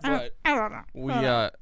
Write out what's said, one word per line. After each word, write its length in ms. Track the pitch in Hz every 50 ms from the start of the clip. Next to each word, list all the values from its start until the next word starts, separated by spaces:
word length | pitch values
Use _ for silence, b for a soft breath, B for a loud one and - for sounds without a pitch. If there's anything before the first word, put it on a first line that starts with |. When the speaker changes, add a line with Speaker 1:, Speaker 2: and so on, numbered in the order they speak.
| -
Speaker 1:
I 60 | 277
don't, 100 | 277 254
Speaker 2:
but 160 | - - - - -
Speaker 1:
I 80 | 320 294
don't 180 | 240 214 208 -
know. 100 | - - - -
Speaker 2:
we, 180 | - 131 139 247
Speaker 1:
I 20 |
don't 60 | 240 139
know. 60 | 127 120
Speaker 2:
uh, 180 | 117 110 - - -